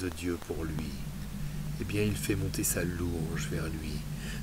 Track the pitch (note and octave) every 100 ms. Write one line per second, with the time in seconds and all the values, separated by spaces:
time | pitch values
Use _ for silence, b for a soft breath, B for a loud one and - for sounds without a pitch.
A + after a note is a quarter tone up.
0 | F#2 E2 F2 E2+ - E2 D#2+ D#2 D2 C#2
1 | - - - B B B - - F#2+ G#2
2 | G#2+ G#2 - G2 F#2+ G2+ G2 F#2+ F2 F2
3 | F2 E2 D#2+ D#2+ D2 D#2 D#2 D#2 D#2 D2+
4 | - B B B